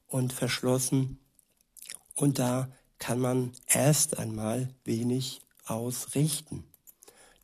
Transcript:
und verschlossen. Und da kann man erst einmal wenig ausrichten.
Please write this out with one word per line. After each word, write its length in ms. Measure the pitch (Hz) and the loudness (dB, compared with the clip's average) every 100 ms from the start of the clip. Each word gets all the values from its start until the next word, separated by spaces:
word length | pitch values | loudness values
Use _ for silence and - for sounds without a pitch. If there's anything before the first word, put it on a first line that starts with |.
| - | -6
und 260 | 131 127 | -2 -2
verschlossen. 840 | - 131 - 127 127 131 135 131 135 _ _ _ _ _ - - - _ - | -2 -2 0 2 2 2 2 0 -4 _ _ _ _ _ -20 -20 -20 _ 0
Und 240 | 143 131 | 0 2
da 320 | 123 131 131 - _ - | 0 0 -2 -10 _ -10
kann 220 | - 120 | -4 0
man 320 | 127 127 123 - - | 2 0 -2 -6 0
erst 500 | - 135 151 - - | 4 6 6 2 -2
einmal 520 | 113 110 107 120 131 - | -4 -2 -2 -2 -4 -6
wenig 580 | - 113 120 127 131 - - _ - | -4 0 0 0 -2 -10 -18 _ -8
ausrichten. 960 | 110 123 123 - 135 151 - - 90 - _ - - - - - _ | -4 -4 -6 -4 0 0 0 -8 -12 -12 _ -20 -20 -20 -20 -20 _